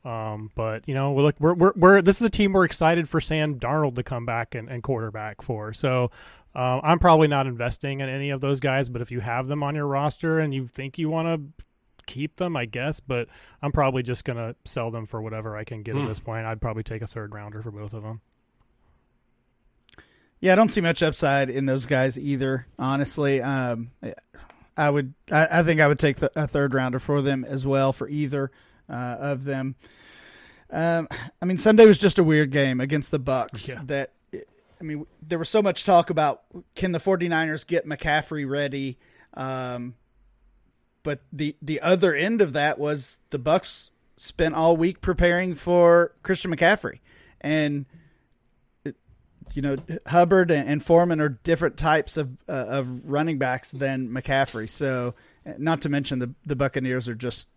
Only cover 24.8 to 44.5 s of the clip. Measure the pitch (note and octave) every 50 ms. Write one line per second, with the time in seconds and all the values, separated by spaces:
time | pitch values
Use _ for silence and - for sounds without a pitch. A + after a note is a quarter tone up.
24.8 | D3+ D3 C#3+ D3 C#3 C3 D3 _ _ - D#3 D3+ D#3+ - D#3+ E3 E3+ E3 E3 D#3
25.8 | D#3 C#3+ D3+ - - D3 C3+ - D#3 - _ D#3 D3+ C#3 - D3 C#3+ C#3 C3+ C3+
26.8 | B2+ B2+ B2 C3 - - D3 C#3+ C3+ C#3 C3+ C3 B2 - C3+ C3+ C3 C#3 C#3 C3+
27.8 | C3+ C3+ C3 - C3 B2+ D3 D3+ D3+ C3+ C#3 C#3 C#3 C3+ _ _ _ _ _ _
28.8 | _ - B2 A#2+ B2+ B2 A#2+ A#2 C#3 C#3+ C#3+ C3 C3+ C#3 C#3 C3+ C3 C3+ C3+ _
29.8 | _ - _ _ - - - - - - - - - - - _ _ _ - D#3
30.8 | E3 E3+ E3+ E3 D#3+ - - - - - _ _ F3 F3+ F#3 E3+ - G#3+ A3 G#3+
31.8 | A3+ A3 G3 - - F#3+ - - F3 D#3 D#3 D3+ D3+ C3+ C3+ D3 C#3 C3+ B2+ B2
32.8 | C3 C3+ D3+ D3 C3+ - - D3 B2+ C#3 C3 B2+ A2 - - A2 - - B2+ A#2
33.8 | D3 C3 C#3+ C#3 C3+ - _ _ _ _ - G#3 - _ _ _ _ _ _ _
34.8 | E3+ D#3 D3+ D3 D3+ _ _ _ - D#3 F3 D#3+ E3 - - G#3+ G#3 G3 F3 -
35.8 | - - F#3 E3+ D#3+ - F3 D#3 D3+ C#3+ C3 - _ _ - F3 - _ _ -
36.8 | G3 F#3 F3 D#3+ - G3 F#3+ F3 F3 F3 E3 D#3+ E3 D#3+ D#3 D3+ - - E3+ E3
37.8 | - D3+ D3+ - - D#3+ D3 D#3 D3 - D#3+ D3+ C#3+ C3 C#3 D3 C#3+ C#3 C#3+ C#3
38.8 | C3+ C3+ B2 _ _ _ _ _ _ _ - - C3 C3 C3 C3 B2+ B2+ B2 B2
39.8 | A#2+ B2+ A#2 _ _ _ _ _ _ _ _ _ _ _ _ _ _ _ _ _
40.8 | _ _ _ _ _ D3+ C#3+ - _ _ - C#3 F3 G3 - _ E3 C#3+ D#3 C3+
41.8 | D3 E3 F#3 F3+ G3 F3+ D3+ C#3 E3+ G#3 A#3 A3+ G3+ D3+ C3 D3 C#3+ D3+ C#3 -
42.8 | D3 D3 D3+ C#3+ B2+ - - _ _ _ - C3+ A#2+ D3+ D#3+ F#3 - - - -
43.8 | - _ _ _ _ _ _ _ - - - - E3 D#3+